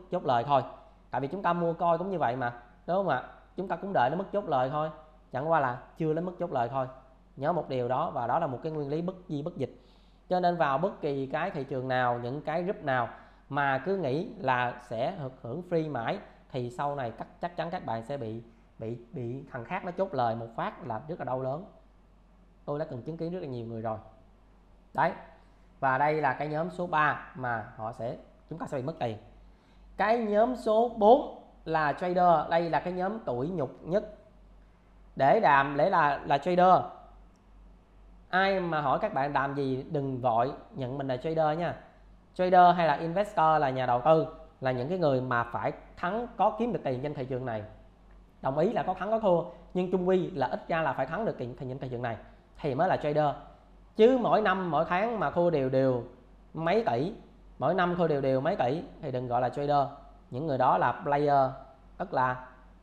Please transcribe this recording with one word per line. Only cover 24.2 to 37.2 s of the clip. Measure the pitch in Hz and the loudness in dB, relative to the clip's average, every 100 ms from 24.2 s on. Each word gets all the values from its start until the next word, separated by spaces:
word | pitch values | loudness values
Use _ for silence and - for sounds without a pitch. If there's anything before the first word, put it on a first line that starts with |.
| - - - - - - - | -20 -20 -20 -20 -20 -20 -8
Đấy. | - 165 185 - - - - - - | 0 0 0 -16 -20 -20 -20 -20 -2
Và | 135 131 | 0 2
đây | 147 156 | 2 2
là | 143 | 0
cái | 127 151 | 0 -4
nhóm | 151 175 | -4 -4
số | 175 175 | -4 -2
ba | 156 147 123 - | 2 2 0 -8
mà | - 127 113 - - | -8 -4 -4 -6 -10
họ | 110 | -10
sẽ, | 120 113 160 - - - | -6 -8 -8 -14 -20 -16
chúng | 160 | -12
ta | 254 | -8
sẽ | 143 | -6
bị | |
mất | 131 165 | -6 -4
tiền. | 120 107 - - - - _ - - - | -4 -6 -12 -20 -20 -20 _ -20 -18 -4
Cái | 196 240 | 0 0
nhóm | 214 208 240 247 | 2 2 2 0
số | 226 214 233 233 | 2 2 2 4
bốn | 208 269 - - - - | 8 8 6 -12 -20 -16
là | 160 160 151 | -2 0 2
trader, | 139 180 180 180 160 - | 0 0 4 6 6 4
đây | 170 170 | 0 2
là | 147 | 0
cái | 180 | -2
nhóm | 180 185 220 | -4 -4 -4
tủi | - 123 151 | -4 -4 -2
nhục | 185 127 - | -4 -6 -8
nhất. | - 196 - - - - - - - - - - - - | -2 -2 -2 -18 -20 -20 -20 -20 -20 -20 -20 -20 -14 2
Để | 135 208 | 4 6
đàm, | 175 143 143 143 | 6 6 4 2
để | 170 | 2
là, | 180 147 139 - | 4 2 0 0
là | 143 | 0
trader. | 180 175 180 165 - - - - | 2 6 8 6 4 -12 -20 -20